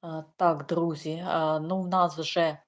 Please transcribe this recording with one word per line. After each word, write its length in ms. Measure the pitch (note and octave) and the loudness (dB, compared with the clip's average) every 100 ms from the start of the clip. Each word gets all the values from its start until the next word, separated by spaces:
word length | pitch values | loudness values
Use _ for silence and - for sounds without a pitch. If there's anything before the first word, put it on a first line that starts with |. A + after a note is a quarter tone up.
А, 220 | E3+ D#3+ D#3 _ | -8 -10 -10 _
так, 300 | F3+ D#3 C#3+ | 2 2 0
друзі, 580 | E3+ E3+ D3+ D#3 D#3+ F3 | 0 0 -2 -6 -6 -2
а, 300 | E3+ D#3 D#3 | 0 2 0
ну, 220 | D#3 F#3+ | 0 -4
в 80 | F3+ | 0
нас 300 | F#3 F3 D3+ | 2 2 2
вже 400 | D#3+ - E3 D3+ | -4 0 0 -2